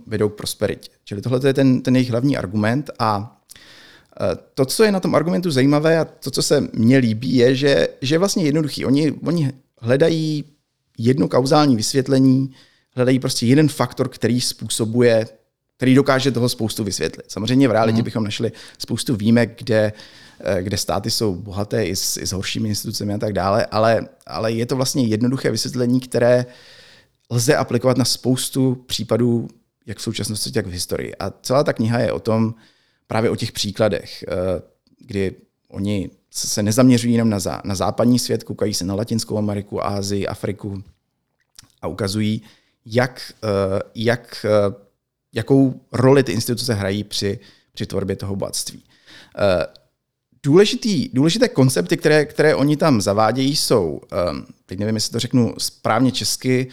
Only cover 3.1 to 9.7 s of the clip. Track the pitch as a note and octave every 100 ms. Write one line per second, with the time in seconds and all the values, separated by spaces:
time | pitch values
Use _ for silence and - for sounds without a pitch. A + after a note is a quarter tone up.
3.1 | G2+ A2+ _ _ - - - - - _
4.1 | - G2+ E2 - - C3+ - A3 G3 F3+
5.1 | - D#3 F#3 F3 C3 C#3 D3 D#3+ E3 D#3
6.1 | - C#3+ D3 - D3 A#2+ - A2+ C3+ A#2+
7.1 | A2 A#2 B2+ B2 C3 C#3+ C3+ - - C3
8.1 | D#3+ G3 G#3+ D3+ D#3 D3+ - E2+ C#3 D3+
9.1 | - - E3+ C3+ C3 _